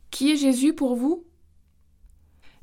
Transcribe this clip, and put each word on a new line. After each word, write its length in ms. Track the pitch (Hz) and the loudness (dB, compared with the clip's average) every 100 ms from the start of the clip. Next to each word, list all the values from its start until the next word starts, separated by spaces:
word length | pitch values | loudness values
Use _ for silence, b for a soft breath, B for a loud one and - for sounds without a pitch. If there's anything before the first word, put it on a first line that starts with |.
| - | -18
Qui 220 | - 277 | -4 0
est 60 | 302 | 2
Jésus 360 | 269 247 277 | 2 2 0
pour 220 | - 262 240 | 0 -2 0
vous ? 280 | 269 349 - _ - _ _ _ _ _ - - _ _ b b | -2 -2 -6 _ -20 _ _ _ _ _ -20 -20 _ _ b b